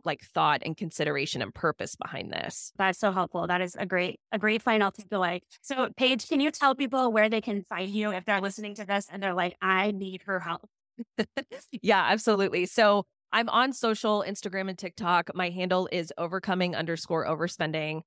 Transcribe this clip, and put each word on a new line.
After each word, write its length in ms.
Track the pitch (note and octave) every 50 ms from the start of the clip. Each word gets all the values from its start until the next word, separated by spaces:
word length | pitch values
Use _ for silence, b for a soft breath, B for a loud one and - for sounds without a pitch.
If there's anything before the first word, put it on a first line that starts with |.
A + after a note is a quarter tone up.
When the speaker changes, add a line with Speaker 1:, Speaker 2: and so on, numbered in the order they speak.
| -
Speaker 1:
like, 180 | E3 D3 -
thought 400 | - - - D#3+ D#3 D3+ C#3+ - -
and 120 | D#3+ D#3
consideration 640 | - G3 D#3+ - - D3+ D3+ C#3+ C#3 C#3 - - B2+
and 100 | A2 F#2+
purpose 440 | - - - D#3 - - - - -
behind 360 | - - - - - - -
this." 400 | - - - - - - - - - -
Speaker 2:
That's 220 | F#3+ F#3+ F3+ -
so 100 | A3 G3
helpful. 380 | F#3 F#3+ F3 - - F3 E3+ E3+
That 120 | F3+ F3+
is 140 | F#3 F3+ -
a 100 | - G3
great, 340 | F3+ F#3+ F3 F3+ - - - _ _
a 80 | - G3+
great 240 | G#3+ G#3+ A3 A3+
final 300 | - B3 A3 G#3+ G3+ G3
takeaway. 480 | - - G3+ - G#3+ F#3+ F3+ E3+ F3+ F3+ - _ - _
So 280 | - - C#4 C4 A#3+ A3+ -
Paige, 320 | - C4 B3+ C4 A3 - -
can 100 | D#4+ C4+
you 140 | C#4+ D#4
tell 240 | D4+ - D4 C4+ C4
people 340 | C4+ C#4 A3 C4+ C4 C4 A#3+
where 180 | A3 G#3+ G#3+ A3
they 120 | A3+ A3
can 240 | - A#3+ G3+ G3+ F3+
find 260 | - G#3 F3 F#3+ G3+
you 220 | G3+ G#3+ G#3+ G#3+
if 120 | F#3 F#3 -
they're 160 | A3 G3+ F#3+
listening 360 | F#3+ G3+ F#3+ G#3+ G#3 G#3 G#3
to 80 | A3 G3+
this 240 | F#3 G3+ G3+ G3 -
and 100 | E3+ G3
they're 140 | G3 F#3+ F3
like, 220 | F3+ F3 F3+ - -
"I 300 | F#3 F#3+ F#3+ F#3 G3+ G#3+
need 320 | G#3 F#3+ G3 F#3+ F#3 F#3 -
her 120 | G3+ F#3+ F3+
help"? 320 | E3 E3+ E3+ - - - _ _ _ _ _ A#3+ A#3 - _ -
Speaker 1:
<laughs> 640 | G3+ - _ C#4 - - - C#5+ - _ C4+ G3+
Yeah, 220 | - G3+ G#3 F#3 E3
absolutely. 640 | - G3 A3 - A3+ G#3 F#3+ G3 - - F3+ F3+
So 400 | - - A#3+ G#3+ G#3 G#3 G3+ - - _ _ _ _
I'm 160 | - A3+ A#3 -
on 240 | - A3+ B3+ C#4
social, 520 | B3 - - A3+ A3 - - G#3+ G#3+ G#3 -
Instagram 420 | G3 G3+ - - G3 F3+ F#3+ F#3+ F#3+
and 80 | F#3
TikTok. 540 | - G3 E3+ - - G3 F3 F3+ E3+ E3+ - -
My 140 | F#3 F3+ F3
handle 380 | F3 F3+ F3+ F3+ F#3 F#3 F#3 -
is 200 | - F3+ E3 E3 - -
overcoming 560 | E3+ D#3+ F#3 F#3 - G3+ F3+ F#3 F3+ F3 D#3
underscore 500 | - D#3+ E3 E3 D#3+ - - E3 D#3+ -
overspending. 720 | - D#3+ D3+ E3+ F3 - - D#3+ D#3 D#3 D#3 D3+ D3+ D#3 D#3+ -